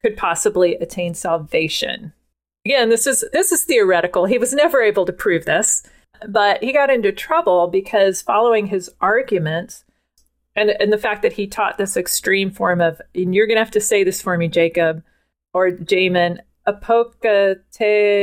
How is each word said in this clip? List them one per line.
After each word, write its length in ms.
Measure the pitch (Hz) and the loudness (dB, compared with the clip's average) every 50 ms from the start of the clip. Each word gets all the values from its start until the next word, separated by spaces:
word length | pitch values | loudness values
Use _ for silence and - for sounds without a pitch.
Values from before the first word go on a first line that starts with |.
could 140 | - 233 214 | -2 -4 -4
possibly 600 | - - 180 170 - - - - 185 180 175 170 - | -2 -4 -4 -2 0 -2 -2 2 2 2 2 2 -2
attain 360 | 175 170 - - 180 175 170 | -8 -10 -8 -8 -6 -6 -8
salvation. 1000 | - - 180 165 170 156 151 - 165 160 156 - - - - - - - 156 - _ _ _ _ _ _ _ _ _ _ | -6 -4 -4 -4 -4 -4 -4 -4 -2 -2 -2 -4 -4 -4 -6 -6 -10 -12 -16 -18 _ _ _ _ _ _ _ _ _ _
Again, 220 | 202 269 269 240 226 | -2 0 2 2 2
this 160 | 233 226 - | 2 2 0
is, 200 | 277 254 - - - - | -2 -2 -2 -4 -2 -2
this 180 | 302 381 - | -2 0 0
is 140 | - - - | 0 -2 0
theoretical. 600 | - 277 240 208 185 185 175 170 180 180 180 175 | 2 2 2 4 4 4 2 2 0 0 0 0
He 120 | 190 240 240 | 2 2 0
was 160 | 220 247 262 | 0 -2 0
never 280 | 285 294 330 285 269 | 2 2 2 2 2
able 240 | 233 208 208 208 180 | 2 2 2 2 0
to 60 | 170 | -2
prove 320 | 180 - - 202 175 165 - | -4 -4 -2 0 0 0 0
this, 400 | - 151 175 - - - - - - _ _ _ _ _ - - - | 0 -2 0 0 0 -2 -4 -6 -12 _ _ _ _ _ -18 -16 -4
but 340 | 202 220 202 202 196 - - | 0 2 2 2 2 0 -2
he 80 | 247 | 0
got 180 | 269 294 277 277 | 2 2 2 4
into 220 | 269 240 208 202 | 2 2 2 -2
trouble 560 | 196 - - - 311 330 339 208 180 180 170 175 | -2 -2 -6 -2 -2 0 2 4 4 4 2 2
because 540 | 175 190 196 - - 214 196 196 190 - | 0 -2 -4 0 2 2 2 2 2 -2
following 460 | - - - 208 226 240 233 220 214 196 | -4 -2 0 2 4 4 2 2 0 -2
his 220 | 202 190 180 - _ _ | -6 -6 -6 -8 _ _
argument 840 | - 185 214 240 262 - 214 180 156 156 160 165 180 - - - _ _ _ _ _ _ _ _ _ _ _ _ _ _ _ | -2 0 0 0 0 0 -2 -2 -2 -2 -4 -6 -8 -10 -16 -20 _ _ _ _ _ _ _ _ _ _ _ _ _ _ _
and, 140 | - 214 208 - - | -2 0 0 2 0
and 140 | 208 202 214 | 0 0 0
the 40 | 208 | 0
fact 260 | 214 226 208 208 - | 0 -4 -4 -2 -2
that 100 | - - | -4 -2
he 120 | - 202 | -2 -8
taught 320 | 196 - - 208 190 - - | -8 -4 -4 -4 -4 -2 -4
this 200 | 196 190 - 196 | -6 -4 -2 -4
extreme 520 | 180 - - - - 180 190 196 196 196 | -4 -4 -6 -4 -2 0 0 0 0 -2
form 300 | 190 - 196 185 180 170 | -4 -2 -2 0 2 2
of, 220 | 170 165 165 - - _ _ | 0 0 0 -4 -16 _ _
and 220 | 180 185 180 180 | -4 -4 0 2
you're 120 | 196 220 214 | 2 2 2
gonna 120 | 226 220 | 2 0
have 120 | 220 220 | 0 0
to 100 | - 214 | 0 -2
say 240 | 208 - 226 202 196 | 0 2 0 2 2
this 160 | 180 185 - | 0 -2 -4
for 160 | - 190 180 170 | -4 -4 -2 -2
me, 100 | 170 165 | -2 0
Jacob, 560 | 165 175 165 170 165 175 170 160 160 156 - _ _ _ _ _ _ _ _ _ _ | 2 2 0 2 2 0 0 0 -2 -4 -10 _ _ _ _ _ _ _ _ _ _
or 180 | 185 185 185 | 0 0 0
Jamin, 680 | 180 185 180 - 202 180 185 185 180 180 175 175 175 - - _ _ _ _ - 202 202 - - 233 233 233 233 _ _ - 226 208 202 196 196 190 190 _ _ - - 226 208 214 208 208 208 202 202 | 0 -4 -4 -2 0 2 2 2 2 2 2 0 -2 -6 -14 _ _ _ _ -4 -4 -4 -2 0 2 2 2 0 _ _ -2 2 2 4 4 2 0 -2 _ _ -8 -2 0 2 2 4 4 2 2 2